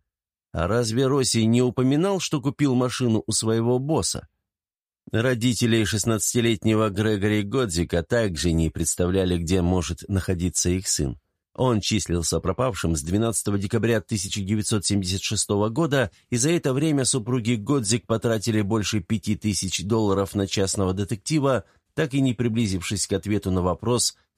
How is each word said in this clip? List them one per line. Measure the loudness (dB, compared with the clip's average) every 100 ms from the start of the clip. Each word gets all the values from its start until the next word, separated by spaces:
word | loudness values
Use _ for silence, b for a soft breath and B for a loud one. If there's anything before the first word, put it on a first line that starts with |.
| _ _ _ _ _
«А | -2 0
разве | 0 0 0 2
Росси | 2 2 2 4
не | 4
упоминал, | 2 2 2 2 2 0
что | -2 -4
купил | -4 0 0 2
машину | 0 0 0 2 0
у |
своего | -2 0 0 2 0
босса?» | 0 -2 -2 -4 -10 _ _ _ _ _ _ _ -4
Родители | -2 0 2 0 2 2 2
шестнадцатилетнего | 2 0 0 0 0 0 2 2 2 2 2
Грегори | 0 0 2 2 0
Годзика | 0 -2 -2 -2 0 -2
также | 0 0 0 0 0
не | 2 0
представляли, | 0 -2 0 0 2 2 0
где | 0 2
может | 2 2 0 -6 -4
находиться | -2 0 -2 -2 0 0
их | -2 -2
сын. | -2 -2 -4 _ _ _
Он | -2 0 0
числился | 0 -2 0 -2 0 -2
пропавшим | -2 -2 -2 -2 -2 -2
с |
двенадцатого | 0 0 0 -2 -2 -2
декабря | -2 0 2 0
тысяча | 0 -4 -4 -6
девятьсот | -2 -2 0 -2 0
семьдесят | 0 0 -2
шестого | -2 -4 0 0 0
года, | 0 0 2 0 b _
и | -2
за | 0
это | 0 0
время | 0 2 2
супруги | 0 -2 -2 -2 0 0
Годзик | 0 0 2 -2 0
потратили | -2 0 0 0 0
больше | 0 0 0 -2
пяти | -2 -2 -2 -2
тысяч | -2 -2 -4 -4
долларов | -2 0 2 2 0
на | -2 -2
частного | 0 -2 0 0
детектива, | -2 -4 -6 -2 0 2 0 b b _
так | -4 -2
и | 0
не | 0
приблизившись | 2 0 2 0 0 -2 -4 -2
к |
ответу | -2 0 -2 0
на | 0
вопрос, | 2 0 0 0 0 b b